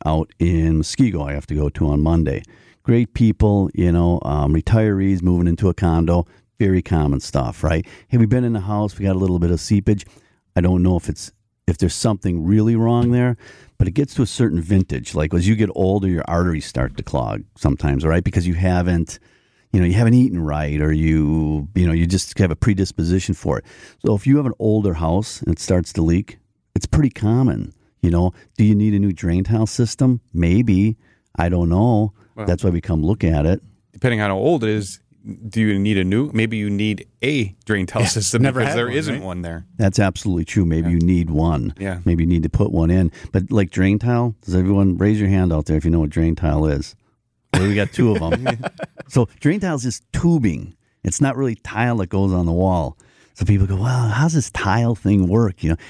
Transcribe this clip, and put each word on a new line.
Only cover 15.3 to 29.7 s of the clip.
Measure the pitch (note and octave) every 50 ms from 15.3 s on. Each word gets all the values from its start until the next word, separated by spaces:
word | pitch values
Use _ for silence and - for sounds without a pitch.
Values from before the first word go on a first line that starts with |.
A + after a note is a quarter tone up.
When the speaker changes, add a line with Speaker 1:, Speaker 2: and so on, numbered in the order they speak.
| F2+
Speaker 1:
as | E2+ F2 G2+
you | A2+
get | G#2+ A2 F#2+ -
older, | - F#2+ F#2 G2 G#2 F#2+
your | F#2+ F2 D#2+ - -
arteries | E2+ F2 F2 F2+ E2 D2+ -
start | - - B1+ B1+ A#1+ - -
to | -
clog | - - C2+ A#1+ G#1+ G#1 G#1 - _ _
sometimes, | - - C#2+ C#2 - - C#2+ C#2 C2+ D#2
right? | D#2+ E2 F2+ F2+
Because | - - F#2+ E2+
you | F2+ E2+
haven't, | E2+ F#2 F#2 F2+ F2+ F2 F2+ F2+ E2+ D#2+ - - - _ _ _ _ _ _ _ _ _ - -
you | F#2+
know, | F2
you | F2 F#2
haven't | A2 A#2 A#2 A#2+
eaten | B2 B2+ B2+ F2+ E2+
right, | D#2+ D2+ D2 D2+ D2+ D2 D2 D2+
or | D2+ D#2 D#2
you, | D#2 D#2+ D#2+ D#2 D#2 D2+ D2 D#2 D#2+ D#2 D2+ D#2 D2+ D2 E2 -
you | F#2 F2+ E2+
know, | D#2+
you | E2 E2+
just | E2+ F#2+ F#2 - - - -
have | G2 F2 D#2
a |
predisposition | - - - G2+ F#2 F#2+ - - - E2 E2+ F2+ F#2+ - - E2+
for | - - E2+ C2+ G#1+
it. | - - - - - - - _ -
So | - G#2+
if | G2+ - C3+
you | C#3
have | D3 C#3+
an | B2 - -
older | A2+ A2 G#2+ A2 G2+ G2 E2
house | D#2 E2 D#2+ E2+ G2 A2+ - - - -
and | - E2+
it | -
starts | - - F#2+ F2+ E2 - -
to | F2 E2
leak, | D#2+ F2 F#2 G2+ - - - _ _ _ _ _ _ -
it's | A2+ -
pretty | - - D#3 D3 B2
common. | - - A2 G#2 A2+ B2+ C3 A#2 C2 G#1+ - - - _ _ _ _ - -
You | F2
know, | E2+ E2+ F2+ F2+ - - - _ _ -
do | A2
you | G#2+ G#2+
need | G2+ G#2 G#2+ G2+
a | G2
new | G2+ G2+ F2
drain | - - E2+ E2+ F#2 F#2+
tile | G2 A2+ A2 A2+
system? | G#2